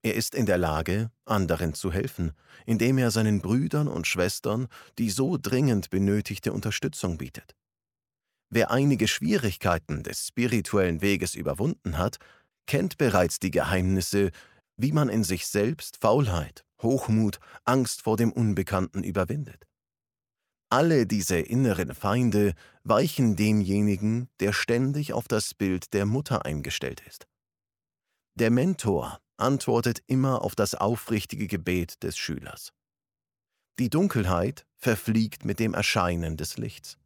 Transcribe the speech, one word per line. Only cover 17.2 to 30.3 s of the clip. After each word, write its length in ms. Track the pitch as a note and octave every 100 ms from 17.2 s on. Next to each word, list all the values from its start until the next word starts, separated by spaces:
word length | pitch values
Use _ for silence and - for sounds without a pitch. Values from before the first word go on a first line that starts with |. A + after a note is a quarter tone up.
| A2 - - - -
Angst 380 | C3 A#2+ -
vor 140 | - A2
dem 140 | A2+
Unbekannten 720 | A2+ A2 F#2+ F#2 G2 F#2 G2
überwindet. 640 | F2+ F#2+ F#2 C#3 C#3+ - - _ _ _ _ _ _ _ _ _ _
Alle 380 | B2 E3 D#3 G2+
diese 320 | G#2 F2+ F2
inneren 560 | - A#2 C3 F2+ E2 C#2
Feinde 580 | G2+ A2+ B2 G#2 G#2 F2 - _
weichen 540 | - A2 D#3 - A#2+ F#2+
demjenigen, 880 | G#2+ G#2+ F#2 G2 G#2 F#2+ G#2 A#2 B2 _
der 100 | G2
ständig 640 | G2+ - A#2+ C3 C#3+ D3
auf 140 | - -
das 260 | A2 -
Bild 400 | - G2 F2+ -
der 120 | G#2 G2+
Mutter 400 | B2 D3 A#2+ -
eingestellt 560 | D2+ C#2+ - C2 - -
ist. 180 | - - _ _ _ _ _ _ _ _ _ _ -
Der 160 | A#2
Mentor 680 | A#2+ D#3+ F#3 A2+ E2+ A#1+ - _ _
antwortet 680 | A#2+ C#3 - A#2 A#2+ A2+ _
immer 340 | C3 C3+